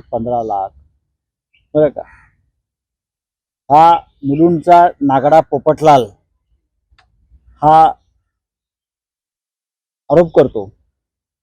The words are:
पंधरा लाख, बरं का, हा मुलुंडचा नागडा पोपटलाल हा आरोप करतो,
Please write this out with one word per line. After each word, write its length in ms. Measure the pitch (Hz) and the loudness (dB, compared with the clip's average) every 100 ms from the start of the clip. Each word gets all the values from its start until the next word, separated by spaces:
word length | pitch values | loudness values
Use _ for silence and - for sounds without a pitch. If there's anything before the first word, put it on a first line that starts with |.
| - | -6
पंधरा 320 | 123 117 120 | -10 -6 -8
लाख, 260 | 110 98 95 _ _ _ _ _ _ _ _ _ _ | -6 -8 -10 _ _ _ _ _ _ _ _ _ _
बरं 140 | 151 151 | -4 -4
का, 140 | - - _ _ _ _ _ _ _ _ _ _ _ _ _ _ _ - | -6 -20 _ _ _ _ _ _ _ _ _ _ _ _ _ _ _ -2
हा 220 | 147 165 165 - _ 139 | 2 4 2 -4 _ -6
मुलुंडचा 600 | 147 170 165 175 175 180 - | -2 -2 0 2 2 2 -2
नागडा 400 | 143 135 143 160 | -4 -2 2 0
पोपटलाल 640 | - 139 156 147 156 135 107 _ _ _ _ _ _ _ _ _ _ _ _ _ _ - | 0 -4 -4 -2 2 2 0 _ _ _ _ _ _ _ _ _ _ _ _ _ _ -4
हा 180 | 147 160 160 - _ _ _ _ _ _ _ _ _ _ _ _ _ _ _ _ _ _ _ _ - | 2 2 2 -2 _ _ _ _ _ _ _ _ _ _ _ _ _ _ _ _ _ _ _ _ -4
आरोप 240 | 156 170 165 | -2 0 0
करतो, 300 | 135 110 98 _ _ _ _ _ _ _ | -2 -4 -14 _ _ _ _ _ _ _